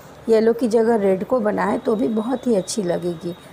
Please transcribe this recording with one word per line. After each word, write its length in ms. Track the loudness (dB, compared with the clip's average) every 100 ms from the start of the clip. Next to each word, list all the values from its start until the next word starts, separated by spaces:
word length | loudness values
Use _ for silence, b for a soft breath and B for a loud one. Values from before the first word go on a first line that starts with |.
| B B 2
येलो 240 | 4 4
की 160 | 2 2
जगह 280 | 2 4 2
red 260 | 2 0
को 160 | 0 0
बनाएं 380 | 0 0 -2 -2
तो 140 | -2 0
भी 120 | 0
बहुत 360 | -2 -2 -4 0
ही 80 |
अच्छी 280 | 0 0 -4
लगेगी। 520 | -2 -4 -4 -6 -10 -12 B